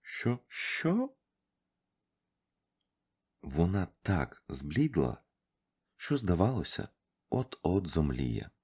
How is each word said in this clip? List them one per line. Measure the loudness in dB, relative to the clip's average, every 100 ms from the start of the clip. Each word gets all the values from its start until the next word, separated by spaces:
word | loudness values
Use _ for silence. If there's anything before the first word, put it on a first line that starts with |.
Що, | -12 -4 -2 -2 _
що? | -10 -6 -2 0 2 0 _ _ _ _ _ _ _ _ _ _ _ _ _ _ _ _ _ _ _ _ _ _ _
Вона | -6 2 2 2 -2 _
так | 0 0 0 -6 _
зблідла, | -10 -4 0 2 2 0 -2 _ _ _ _ _ _ _ _
що, | -4 -2
здавалося, | 2 4 4 2 -4 -8 -10 _ _ _ _
от-от | -2 -2 -2 2 2 2
зомліє. | 2 2 0 -2 -2 -6 _